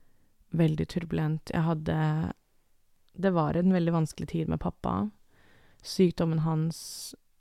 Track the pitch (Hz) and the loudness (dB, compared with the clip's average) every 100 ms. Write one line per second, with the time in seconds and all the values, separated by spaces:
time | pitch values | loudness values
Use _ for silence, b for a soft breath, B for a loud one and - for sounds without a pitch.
0 | - _ _ _ _ 165 160 156 165 175 | -20 _ _ _ _ 2 2 2 -2 -4
1 | 170 165 151 156 - 175 160 156 156 160 | -4 -2 -2 -2 -4 0 0 0 -2 0
2 | 156 156 165 - _ _ _ _ _ _ | 2 0 -2 -8 _ _ _ _ _ _
3 | _ - 190 170 151 170 180 185 165 170 | _ -2 0 2 2 4 4 4 4 2
4 | 156 - 160 165 156 160 175 - - 190 | 0 -4 -6 -4 -2 -2 -4 -4 -4 -2
5 | 208 - b b b b b b - - | -4 -8 b b b b b b -6 2
6 | 180 - 165 160 160 156 165 - - - | 2 2 0 0 0 0 -2 -4 -12 -14
7 | - - _ _ | -16 -18 _ _